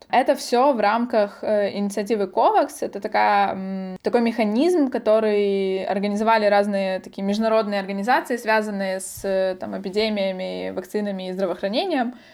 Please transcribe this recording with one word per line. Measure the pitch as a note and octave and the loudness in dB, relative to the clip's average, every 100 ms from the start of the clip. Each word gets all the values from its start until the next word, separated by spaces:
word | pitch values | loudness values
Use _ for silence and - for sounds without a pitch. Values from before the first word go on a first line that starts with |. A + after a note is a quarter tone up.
| - | 0
Это | A#3+ C4 C4+ | 2 2 0
все | - B3 C#4 | 0 2 4
в | B3 | 4
рамках, | D4+ A3+ A#3+ A3+ G3+ - | 2 2 0 0 0 -2
э, | - G#3+ G3+ G3+ | 0 2 0 0
инициативы | G3+ G3+ G3+ A3 F#3+ | -2 -2 -2 0 0
ковакс. | A3 C#4+ G#4+ C#4+ - | 2 4 4 0 -4
Это | - G3+ | -8 -6
такая, | A3 G#3 G#3+ G3+ G3 | -2 2 4 4 2
м, | G3 F#3+ F#3+ F#3+ F#3 | -2 -6 -6 -8 -8
такой | G#3+ A3+ | 0 2
механизм, | A#3 A#3 G#3+ A3 E4 F4+ C4+ | 2 2 0 2 2 4 2
который | B3 A3 A3 G#3+ G#3 G3+ G3 F#3+ F#3+ | 0 2 2 2 2 2 0 0 -2
организовали | - G3 G3+ G#3 A3 A3+ G#3 | -2 -2 -2 0 2 2 4
разные | G3+ G#3 G3 F#3+ F#3 | 4 2 0 -2 -4
такие | - - | -8 -6
международные | G3 G#3 A3 A3 G#3 G3+ | -2 0 2 2 0 -2
организации, | F#3+ G3 G#3 C#4+ - A#3+ | -4 -4 0 0 0 -4
связанные | A3 A3 G#3+ G3 F#3+ F#3+ | 0 0 0 -4 -4 -4
с, | F#3+ - G3 | -8 -8 -2
э, | F#3+ F#3+ F#3 | 0 0 -2
там, | G#3 G3 | -6 -8
эпидемиями, | G3 G3 A3 G#3 F#3+ F#3 F#3 F3+ F#3 | -4 -2 0 0 -2 -4 -6 -6 -6
вакцинами | F#3 F#3 G#3 G#3 F#3+ F#3 | -6 -6 -4 -4 -4 -6
и | |
здравоохранением, | F#3 F#3+ F3 G3 A#3+ F#4+ D4 A#3+ - - | -4 -4 -2 -4 -2 0 -2 -2 -6 -18